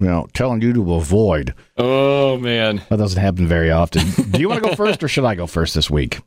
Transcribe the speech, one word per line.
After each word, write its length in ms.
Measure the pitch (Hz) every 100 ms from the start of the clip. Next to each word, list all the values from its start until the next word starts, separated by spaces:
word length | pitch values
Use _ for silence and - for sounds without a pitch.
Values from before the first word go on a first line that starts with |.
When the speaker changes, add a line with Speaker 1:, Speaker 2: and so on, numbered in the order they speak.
Speaker 1:
you 60 | 92
know, 200 | 87 -
telling 300 | - 127 113
you 100 | 120
to 220 | 120 90
avoid. 580 | 85 76 101 107 80 62 - - -
Speaker 2:
Oh, 600 | 123 135 139 139 135 131
man. 420 | 120 117 110 104 -
Speaker 1:
That 80 | 107
doesn't 240 | 101 92
happen 260 | 98 90 85
very 240 | 85 82
often. 360 | 80 85 82 82
Speaker 2:
<laughs> 200 | - 110
Speaker 1:
Do 100 | 101
you 80 | 180
wanna 140 | 240
go 120 | 214
first, 280 | 170 208 185
or 40 | 147
should 180 | - 123
I 80 |
go 120 | 92 87
first 280 | 85 82
this 160 | 78 -
week? 300 | 73 64 -